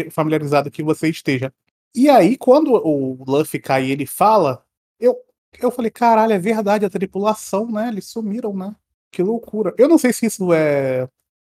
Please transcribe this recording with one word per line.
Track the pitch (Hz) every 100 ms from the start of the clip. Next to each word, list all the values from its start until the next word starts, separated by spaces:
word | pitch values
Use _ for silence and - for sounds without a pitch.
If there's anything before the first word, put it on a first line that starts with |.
| 160
familiarizado | - 156 156 147 143 139
que | -
você | 156 151 160
esteja. | 165 - 131 131 - _ _ _ 240
E | 285
aí, | 254 180 262
quando | - 277 294
o | 214 160 143 131 131 131
Luffy | 139 151 143
cai | - 135 131
e |
ele | 135 -
fala, | - 202 220 147 127 _ _ _ _
eu, | 240 247 - _ _ _
eu | 247
falei, | 247 226
"Caralho, | - 233 220 226
é | 202
verdade, | 185 220 202 208 196
a |
tripulação, | 185 185 190 208 208 - 196 233
né? | 214 240
Eles | 202 -
sumiram, | 226 214 220 226 196
né? | 190 214 _ _ _
Que | -
loucura." | 185 226 - 214 185 -
Eu | 277
não | 320
sei | 247
se | - 226
isso | - 180
é | 160 151 143 135 127 127 _ _ _